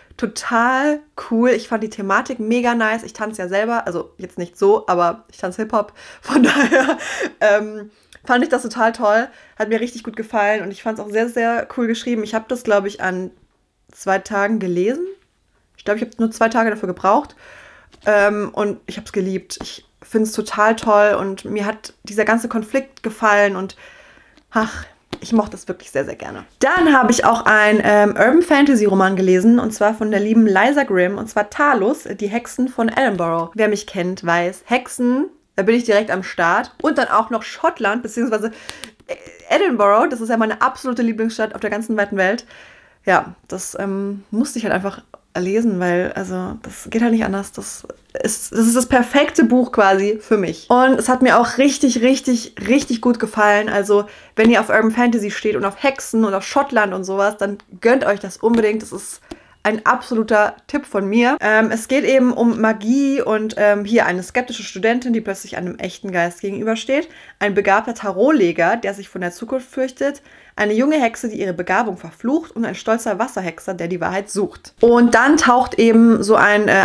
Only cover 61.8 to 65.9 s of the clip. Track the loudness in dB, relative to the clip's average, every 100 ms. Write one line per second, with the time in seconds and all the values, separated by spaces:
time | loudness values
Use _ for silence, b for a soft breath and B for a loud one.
61.8 | -2 0 2 4 4 2 0 2 0 0
62.8 | 0 0 0 0 0 -2 -2 0 2 2
63.8 | 0 0 2 -2 -4 -4 -6 -8 -12 -4
64.8 | -2 0 -2 -2 -4 -8 -10 -10 -8 -8
65.8 | -10